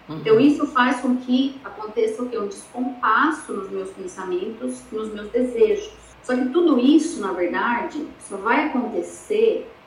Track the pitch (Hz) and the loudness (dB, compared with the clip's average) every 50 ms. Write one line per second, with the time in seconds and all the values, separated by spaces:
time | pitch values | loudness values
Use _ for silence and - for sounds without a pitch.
0 | - - 151 151 - 220 220 233 277 294 285 311 294 - - 254 247 262 262 - | -14 -12 -12 -4 4 6 6 8 8 6 6 4 0 0 2 2 2 2 2 0
1 | - 247 247 - - 247 247 262 277 277 - - - 196 - 427 427 214 - - | 0 0 0 0 0 2 2 2 2 0 -2 -8 -12 -14 -12 -12 -12 -6 -2 0
2 | 427 - - 254 247 - - - 202 202 - - - - - 247 254 - - - | 0 0 0 -4 -6 -4 -4 -4 -4 -6 -8 -12 -16 -12 -8 -6 -6 -6 -4 -2
3 | - - 202 - 285 320 302 - - - 202 202 190 190 196 190 185 190 - 196 | 0 2 2 4 2 2 0 -2 -6 -8 -8 -8 -8 -6 -6 -6 -6 -8 -10 -12
4 | 185 180 - 196 185 185 180 180 196 226 226 - 254 254 254 - - - 220 220 | -12 -12 -12 -10 -6 -4 -4 -4 -4 -6 -6 -6 -8 -8 -8 -10 -12 -10 -8 -8
5 | 220 214 208 208 208 208 - 247 254 247 233 226 214 208 202 - - - - - | -6 -6 -8 -10 -8 -4 0 0 0 0 2 4 4 4 4 0 -4 -8 -14 -18
6 | - - - - - - 254 254 254 254 - 349 349 320 262 240 247 285 320 320 | -20 -20 -20 -14 -6 -2 -2 0 0 2 2 4 4 4 4 4 6 6 6 6
7 | - - - 220 202 196 180 180 175 170 185 190 220 233 240 - - 330 - 302 | 4 2 -2 -6 -6 -4 -2 -2 -2 -2 -2 -2 -2 0 -2 -2 -4 -6 -6 -8
8 | - - - - - - 202 190 196 226 254 294 294 311 - 240 214 214 - 175 | -10 -10 -12 -18 -14 -12 -12 -4 -2 0 2 2 0 0 -2 -2 -2 -2 -4 -6
9 | - - - - - - 208 220 226 - - - - - - - - | -6 -6 -10 -14 -6 -2 0 2 4 4 2 0 -4 -10 -16 -20 -20